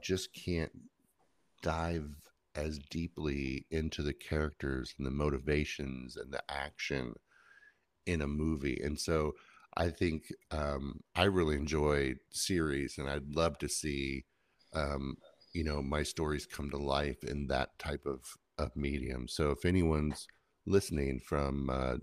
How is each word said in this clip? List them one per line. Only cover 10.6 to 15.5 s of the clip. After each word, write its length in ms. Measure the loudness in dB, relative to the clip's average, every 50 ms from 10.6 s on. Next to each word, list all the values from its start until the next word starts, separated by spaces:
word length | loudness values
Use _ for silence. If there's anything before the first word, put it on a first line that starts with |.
| 0 0 -2 -2 -4 -6 -8 -10 -12 _ 2
I 100 | 4 4
really 300 | 6 6 6 4 4 4
enjoy 600 | 2 2 2 2 4 4 6 4 4 2 2 -2 -6 _ _
series, 640 | -4 -4 0 2 2 2 2 2 2 0 -2 -4 -6
and 120 | -6 -4 -2
I'd 240 | -2 -2 -4 -2 2
love 240 | 2 2 2 2 0
to 100 | -4 -4
see, 560 | -2 -2 -2 -2 0 0 -2 -2 -2 -4 -8 _ _ _ _ _ _ _ _ _ -2
um, 440 | 0 0 0 0 -2 -2 -4 -6 -8 -12 -20 -20 _ -16 _